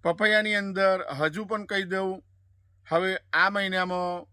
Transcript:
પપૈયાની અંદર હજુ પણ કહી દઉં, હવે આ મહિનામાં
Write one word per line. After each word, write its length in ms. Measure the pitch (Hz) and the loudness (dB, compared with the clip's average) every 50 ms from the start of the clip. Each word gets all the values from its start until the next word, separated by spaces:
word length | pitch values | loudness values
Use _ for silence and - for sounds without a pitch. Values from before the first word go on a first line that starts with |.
| - | 0
પપૈયાની 500 | 170 170 175 214 214 214 214 214 214 208 | 0 0 2 2 4 4 4 2 2 0
અંદર 520 | 208 202 196 185 190 196 190 190 185 - - | -2 -2 -2 0 2 4 4 4 2 -2 -6
હજુ 320 | 139 139 151 156 151 202 214 | -4 -2 -2 -2 -2 -4 -6
પણ 200 | 190 220 208 202 | -6 -6 -6 -4
કહી 180 | - 202 196 | -4 -4 -4
દઉં, 400 | 190 175 190 190 190 190 190 185 _ _ _ _ _ _ _ _ _ _ _ _ _ - | -2 -2 -2 -2 -2 -2 -4 -6 _ _ _ _ _ _ _ _ _ _ _ _ _ 0
હવે 280 | 160 170 185 190 190 - _ _ | 0 0 2 0 -2 -4 _ _
આ 180 | - 160 180 196 | 2 2 2 4
મહિનામાં 760 | 202 202 196 190 185 185 185 180 180 180 180 180 180 175 175 _ | 2 0 -2 0 0 -2 -2 -2 -2 -4 -4 -4 -6 -8 -10 _